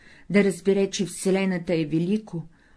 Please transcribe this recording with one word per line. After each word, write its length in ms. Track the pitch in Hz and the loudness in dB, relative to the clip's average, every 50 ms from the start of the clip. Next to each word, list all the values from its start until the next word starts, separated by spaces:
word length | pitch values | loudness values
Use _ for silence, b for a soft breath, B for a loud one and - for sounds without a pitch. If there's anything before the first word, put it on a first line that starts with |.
| b b b b b b | b b b b b b
да 140 | - 202 196 | 2 2 4
разбере, 460 | 196 180 185 - 196 196 196 196 196 | 2 0 0 0 2 2 2 2 0
че 160 | 196 - 196 | 0 -2 -4
Вселената 680 | 170 - - - 196 185 190 196 190 185 175 175 - 180 | -4 -6 -4 0 0 2 2 2 0 -2 -2 -2 -2 -2
е 100 | 160 165 | -2 0
велико, 600 | 151 151 165 170 175 208 214 214 - - 170 151 - b b b b b | 0 0 0 0 0 0 -2 -4 -6 -10 -10 -10 -12 b b b b b